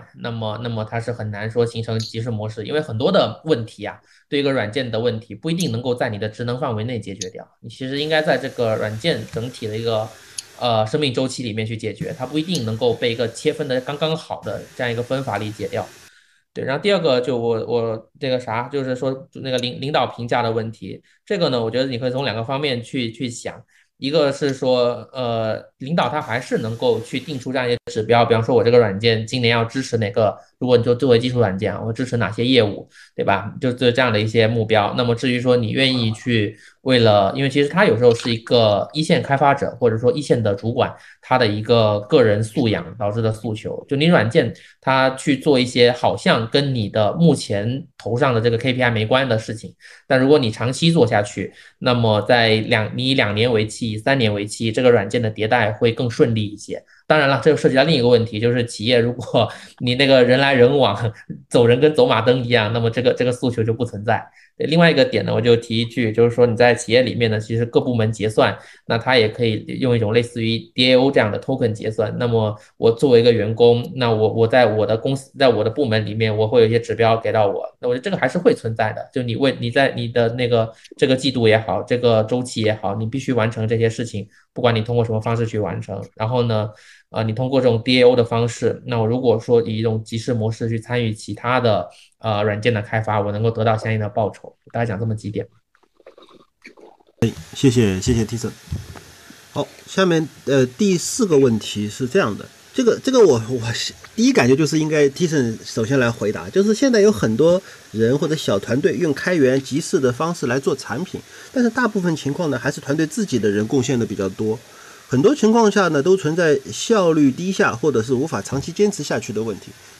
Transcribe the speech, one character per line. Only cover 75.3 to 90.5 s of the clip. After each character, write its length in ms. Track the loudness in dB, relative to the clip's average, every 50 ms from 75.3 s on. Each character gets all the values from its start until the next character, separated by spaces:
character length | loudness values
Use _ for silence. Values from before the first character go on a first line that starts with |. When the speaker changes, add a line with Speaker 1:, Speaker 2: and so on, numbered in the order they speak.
| -2 2
Speaker 1:
在 120 | 2 4
我 140 | 4 4 0
的 60 | -2
部 160 | 0 -2 0
门 180 | 0 0 0 -2
里 100 | -2 -2
面， 200 | -2 0 0 0
我 120 | 0 0 2
会 140 | 4 4
有 60 | 4 4
一 20 |
些 80 | 4 0
指 160 | -2 -2 -2
标 200 | 2 2 2 2 2
给 140 | 0 0
到 140 | 0 2 2 2
我， 160 | 0 -2 -6 -10 -10 _
那 80 | -4 -2
我 60 | -2
觉 60 | -2
得 40 | -2
这 60 | -4
个 80 | -4 -2
还 100 | -2 -2
是 120 | 0 2
会 120 | 2 2 2
存 180 | 0 -2 -6 -2
在 180 | -2 -2 -2 -4
的。 140 | -8 -10 -8 -6
就 80 | -6
你 140 | -4 -4 -2
为， 200 | 0 0 0 0 -2
你 100 | -4 -2
在 220 | 0 2 2 0
你 160 | 0 -2 -6 -2
的 220 | 0 0 0 0
那 180 | 0 -2 -2 0
个， 260 | 2 0 0 0 -6 _ -20 -12 -4 0
这 80 | 2
个 100 | 2 2
季 160 | 2 0 -2
度 160 | 0 2 4 4
也 80 | 4 4
好， 240 | 2 0 -4 -4 -2
这 160 | -2 -2 0
个 240 | 2 2 4 2 2
周 180 | 0 -2 -4
期 200 | -4 -4 -4 -2
也 120 | 0 0 -2
好， 220 | -2 -4 -6 -4
你 100 | -4 -6
必 140 | -6 -6 -6
须 120 | -4 -2 0
完 180 | 0 0 0
成 160 | -2 -4 -4 -2
这 100 | 0 0
些 120 | 0 0
事 160 | -2 -2 -8
情， 200 | -8 -8 -10 -12 -12 _ _ _ _ -6
不 80 | 0
管 120 | 0 2 2
你 80 | 2
通 140 | -2 -2 0
过 80 | 0 0
什 80 | 0
么 80 | -2 -4
方 160 | -2 -2 -2
式 100 | -2 -4
去 140 | -4 -4 -4
完 220 | -4 -4 -6 -8
成。 200 | -8 -10 -10 -10 -12 -12 _
然 140 | -6 -6 -2
后 140 | 0 0 0
呢， 260 | 0 0 -2 -2 -4 -8 -14 -20 -20 -20 _ _ _
呃， 120 | -6 -4 -4
你 80 | -4 -2
通 160 | -4 -4 0
过 100 | 0 2
这 80 | 2 2
种 140 | 2 2 2
D 160 | 2 4 6
A 40 | 6
O 120 | 6 6
的 80 | 4 2
方 240 | 0 0 0 0 -2
式， 340 | -2 -2 -2 -2 -2 -4 -6
那 140 | -4 -2 0
我 60 | 0
如 140 | 0 0 0
果 180 | 2 2 0 0
说 240 | 0 2 2 2
以 180 | 2 0 -4 -4
一 20 |
种 200 | -2 -2 -2 -4
即 160 | -6 -6 -8 -6
时 160 | -4 -4 -4
模 160 | -2 -2
式 200 | -4